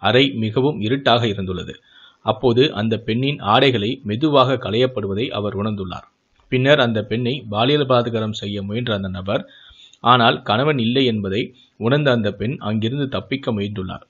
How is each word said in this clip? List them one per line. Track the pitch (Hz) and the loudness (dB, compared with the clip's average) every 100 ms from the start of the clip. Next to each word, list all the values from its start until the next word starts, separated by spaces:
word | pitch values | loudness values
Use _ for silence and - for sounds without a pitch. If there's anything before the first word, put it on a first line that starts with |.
அறை | 98 120 139 | 2 4 4
மிகவும் | 120 110 120 131 - | 0 -2 0 0 0
இருட்டாக | 107 135 127 117 113 | -2 0 2 2 2
இருந்துள்ளது. | 98 92 90 - - _ _ _ _ | -2 -4 -6 -10 -16 _ _ _ _
அப்போது | 117 107 131 117 151 | -4 0 2 4 2
அந்த | 101 110 107 | 0 -2 -2
பெண்ணின் | 107 117 139 143 | -2 -2 -2 -2
ஆடைகளை | 98 117 139 113 104 - | 2 4 4 2 -2 -4
மெதுவாக | 101 113 156 143 127 127 | -6 -2 2 4 4 0
களையப்படுவதை | 95 110 127 104 101 98 131 | -2 0 0 -2 -4 -4 -4
அவர் | 104 104 98 | -4 -4 -4
உணர்ந்துள்ளார். | 110 101 92 90 - _ _ _ _ | -4 -4 -8 -10 -16 _ _ _ _
பின்னர் | 127 135 147 | 0 4 4
அந்த | 120 110 | 4 0
பெண்ணை | - 120 120 143 107 | -2 -4 -2 -4 -4
பாலியல் | 101 127 147 131 | 0 2 2 2
பலாத்காரம் | 123 120 113 110 107 | 2 0 -2 -4 -6
செய்ய | 104 101 | -6 -6
முயன்ற | 98 110 123 | -6 -4 -4
அந்த | 101 95 | -4 -4
நபர், | 92 92 117 - - - - - _ | -6 -4 -4 -6 -18 -20 -20 -20 _
ஆனால் | 117 123 113 - | 4 6 4 2
கணவன் | - 107 147 139 | 0 0 2 0
இல்லை | 113 131 127 | 0 2 2
என்பதை | 110 98 98 175 - _ - | 0 -2 -4 -4 -10 _ -6
உணர்ந்த | 110 147 143 | 0 2 2
அந்த | 120 104 | 2 0
பெண் | 104 110 156 | -2 -6 -4
அங்கிருந்து | 104 107 113 143 135 | -4 -2 -2 -2 -4
தப்பிக்க | 92 - 135 139 | -6 -6 -4 -2
முயன்றுள்ளார். | 107 104 101 92 85 | -2 -4 -6 -8 -10